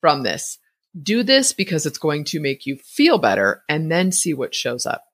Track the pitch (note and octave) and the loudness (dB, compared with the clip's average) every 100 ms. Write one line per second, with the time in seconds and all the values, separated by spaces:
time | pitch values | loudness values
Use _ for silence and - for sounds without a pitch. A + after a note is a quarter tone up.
0 | E3 D3 A#2+ - - - _ _ _ F#3 | 2 2 0 -4 -8 -12 _ _ _ -12
1 | C#3+ A3 A#3+ C4+ C4 - F#3+ D#3+ D3+ - | -2 0 4 4 4 -2 -2 0 -2 -4
2 | D#3 D3 D3 D#3+ C#3+ C3+ - C3+ - - | -2 -2 -4 -4 -4 -4 -6 -8 -10 0
3 | D4+ E4 A2+ G2+ G2 - _ D3+ D#3+ E3 | 2 4 2 4 2 0 _ -2 0 2
4 | F#3 F3+ F3 C#3+ B2+ - C3 A#2+ B2 A#2 | 2 0 -2 -4 -4 -4 -6 -4 -4 -6
5 | _ | _